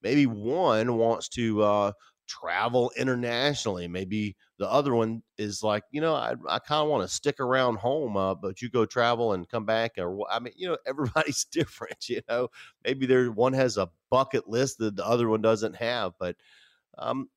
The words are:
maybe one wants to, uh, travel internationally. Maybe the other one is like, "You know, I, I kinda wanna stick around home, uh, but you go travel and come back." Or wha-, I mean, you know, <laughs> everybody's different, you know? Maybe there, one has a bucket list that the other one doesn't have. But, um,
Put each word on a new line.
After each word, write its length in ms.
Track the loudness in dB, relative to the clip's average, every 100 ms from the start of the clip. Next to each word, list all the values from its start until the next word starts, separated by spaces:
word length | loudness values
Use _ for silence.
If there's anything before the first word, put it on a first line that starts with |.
maybe 240 | 2 4 4
one 720 | 2 -2 2 4 4 2 2
wants 320 | 2 0 -4
to, 320 | -4 0 4
uh, 300 | 4 4 2 -2 _ _ -18
travel 640 | -10 -4 -2 2 2 0 0
internationally. 920 | -2 -2 -2 0 0 0 -4 -4 -6
Maybe 480 | -6 -4 -4 -4 -8 _ -6
the 120 | 0
other 240 | 2 2
one 280 | 2 0 -4 -10 -8
is 260 | -8 -4
like, 220 | -2 -2 -4
"You 100 | -4
know, 140 | -2
I, 200 | 0 -2 -4 -4
I 100 | -4
kinda 260 | -2 -2
wanna 240 | 0 0 -2
stick 320 | -2 -2 -2
around 360 | 0 2 2 0
home, 400 | -2 -2 -2 0
uh, 180 | 0
but 280 | -2 -6 -8
you 80 | -2
go 160 | 0 2
travel 460 | 2 2 2 0
and 160 | -2 -4
come 180 | -4 0
back." 320 | 0 0 -2
Or 160 | -6
wha-, 120 | -4 -4
I 80 | -4
mean, 140 | -6 -8
you 120 | -6
know, 100 | -4
<laughs> 40 | -4
everybody's 580 | -4 -2 0 -2 -4
different, 640 | -4 -4 -4 -6 -14 -12 -8
you 140 | -6 -4
know? 200 | -2 -4 -8 -20 _
Maybe 220 | -4 0 4
there, 240 | 4 4
one 220 | 2 2
has 240 | 4 2 0
a 140 | -4 _ _
bucket 380 | 0 2 -2 -2
list 300 | 0 0 -2
that 180 | -2 -2
the 100 | 0
other 220 | 2 4
one 140 | 4
doesn't 340 | 4 2 -2 -4
have. 360 | -4 -2 -4 -4
But, 180 | -8 -8 _ -20 _ _ _ -8
um, 300 | -6 -4 -8